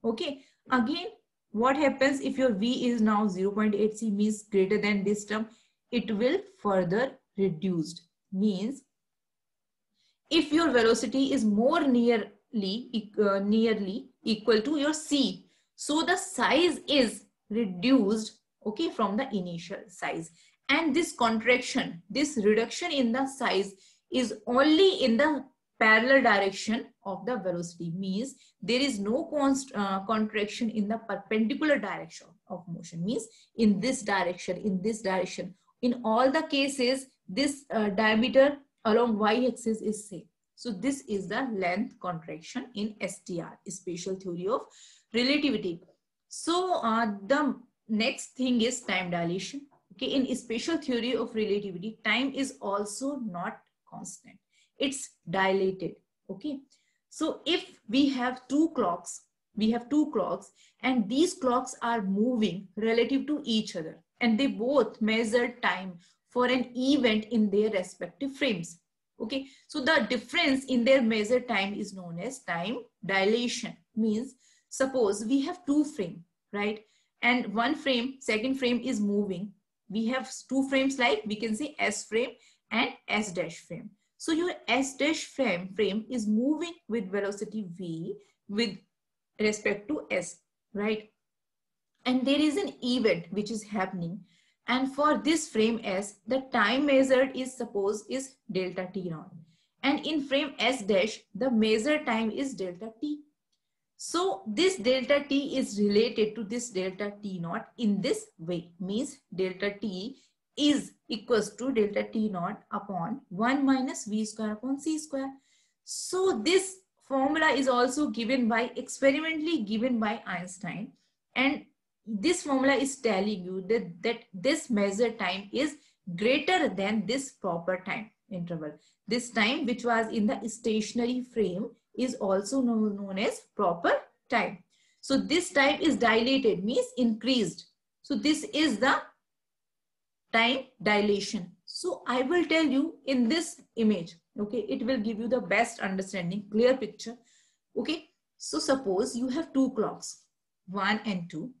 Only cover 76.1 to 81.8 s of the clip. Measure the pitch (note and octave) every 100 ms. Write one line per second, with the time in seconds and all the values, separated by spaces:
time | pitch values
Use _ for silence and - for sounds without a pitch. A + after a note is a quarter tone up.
76.1 | - - _ _ G3+ G#3 G#3+ - _ _
77.1 | _ A#3 B3 G#3+ G3+ A#3+ D4+ C#4 B3 B3
78.1 | - - G#3+ B3 C4 B3 A#3+ B3 A3 G#3
79.1 | G3+ G3+ F3+ G#3 - _ _ _ G3 A3+
80.1 | C4 - - - C4 C4+ C4+ C4+ C4+ A#3+
81.1 | G#3+ G#3 G#3+ A#3 G#3+ D4 -